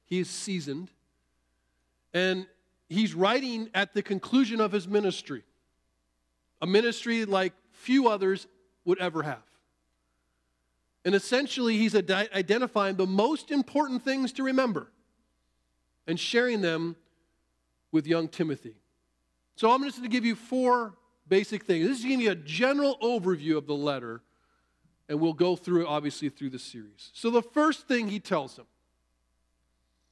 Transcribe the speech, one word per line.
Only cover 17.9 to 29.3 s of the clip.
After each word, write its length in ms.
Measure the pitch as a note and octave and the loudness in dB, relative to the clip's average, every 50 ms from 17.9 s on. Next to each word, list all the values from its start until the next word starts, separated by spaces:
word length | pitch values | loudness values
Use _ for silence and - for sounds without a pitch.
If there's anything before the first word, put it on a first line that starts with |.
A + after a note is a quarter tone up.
with 160 | - D#3 C#3+ D#3 | 0 0 2 2
young 180 | E3 E3 D#3+ | 0 0 0
Timothy. 480 | D#3 - - E3 D#3 C#3 - - A#2 G#2+ _ _ _ _ _ _ _ _ _ _ _ _ _ _ _ _ | -4 -4 -4 -2 -2 -2 -6 -10 -16 -20 _ _ _ _ _ _ _ _ _ _ _ _ _ _ _ _
So 160 | - A3 A3+ | 0 2 4
I'm 140 | B3 C4 C#4 | 4 4 0
just 140 | C#4 - A#3 | -4 -8 -8
gonna 100 | B3+ A3+ | -6 -2
give 160 | A#3 B3 A3 | -2 0 0
you 100 | A#3 A3 | 0 -2
four 640 | - - - C4 B3+ B3+ B3 B3 A#3+ A3+ G#3+ - _ _ _ _ _ _ D3+ | -4 -6 -4 -2 0 4 4 4 2 2 -4 -10 _ _ _ _ _ _ 2
basic 340 | F#3+ G3 G3+ - G#3+ G3 | 2 2 2 0 -4 -6
things. 240 | - - F3 D#3+ E3 | -2 0 2 2 2
This 120 | A3+ C4+ A#3+ | 2 0 0
is 60 | A3+ | -2
gonna 140 | C4 C4+ B3+ | -2 0 2
be 80 | A#3 | 2
a 80 | G#3 F#3 | 0 0
general 640 | E3+ C#3+ D3+ D#3 F3 B3 C4 C#4+ C#4+ C#4+ C#4 B3+ - | -2 -6 -8 -2 0 2 2 2 2 2 0 0 0
overview 580 | A3+ A#3 B3 A3 F3 F#3 F3+ D3 D3 D#3+ D#3 | -2 -2 0 0 0 0 0 0 0 0 0
of 120 | D3+ C#3+ D3 | 0 0 -4
the 60 | D3 | -4
letter, 460 | C#3+ D3 D3 C#3 C3 A#2+ A2+ A2+ A#2 - _ _ _ _ _ _ _ _ _ _ _ _ _ _ _ _ - | -2 -2 -2 -2 -4 -6 -10 -12 -14 -16 _ _ _ _ _ _ _ _ _ _ _ _ _ _ _ _ -6
and 120 | D3+ D3 | -2 0
we'll 120 | E3 E3 | 0 0
go 220 | D#3+ D3+ F3 F3+ F3 | 2 2 2 2 2
through 280 | F3 - F3+ F3+ E3+ | 0 0 0 2 2
it, 40 | E3+ | 2
obviously, 420 | D3 D3 D3+ D3 C#3+ - - D3+ C#3 | 0 -2 -2 -2 -4 -4 -4 -6 -6
through 220 | - - C#3+ C3+ | -6 -6 -10 -10
the 80 | B2+ B2 | -8 -10
series. 520 | - - - A#2 G#2+ G#2 - - - - | -14 -14 -16 -18 -18 -20 -20 -20 -20 -20
So 180 | _ - - A#3 | _ -4 -2 2
the 100 | A#3+ A#3 | 2 2
first 460 | A#3 A#3+ - D4+ D4+ D#4 C#4+ - - | 0 2 0 2 2 2 2 -2 -4
thing 220 | - C4 A#3+ A3+ G3+ | -2 -2 -2 0 -2
he 100 | G#3 G3+ | -4 -6
tells 400 | - - F#3+ D#3 C3+ B2 - C3 | -4 -2 -2 -2 -2 -6 -12 -20
him 80 | A#2 _ _ _ _ _ _ _ _ _ _ _ _ _ | -20 _ _ _ _ _ _ _ _ _ _ _ _ _